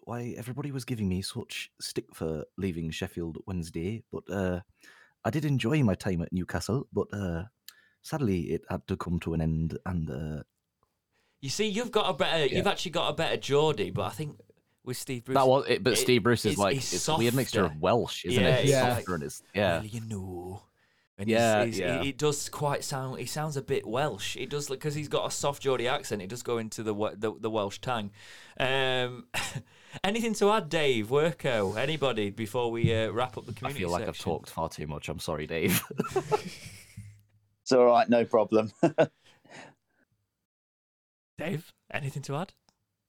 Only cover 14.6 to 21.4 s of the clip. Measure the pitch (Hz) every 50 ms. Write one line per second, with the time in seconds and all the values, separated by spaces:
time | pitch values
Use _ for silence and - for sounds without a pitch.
14.6 | _ _ _ _ - 123 123 - - - 135 120 - - 131 135 135 131 127 139
15.6 | - - 120 - 101 123 107 95 127 123 123 120 90 120 120 107 - 107 98 92
16.6 | 101 95 - 135 127 - 180 - - - 156 160 117 123 131 135 123 - - 107
17.6 | 95 80 76 76 82 90 113 120 87 - - - - 87 - - - 165 147 -
18.6 | - 135 - - 127 123 120 117 101 92 90 80 71 73 - - - _ - 95
19.6 | 104 92 82 82 107 107 110 117 113 110 107 98 92 95 92 87 87 92 95 101
20.6 | - _ _ _ _ _ _ _ _ _ _ - 98 110 110 113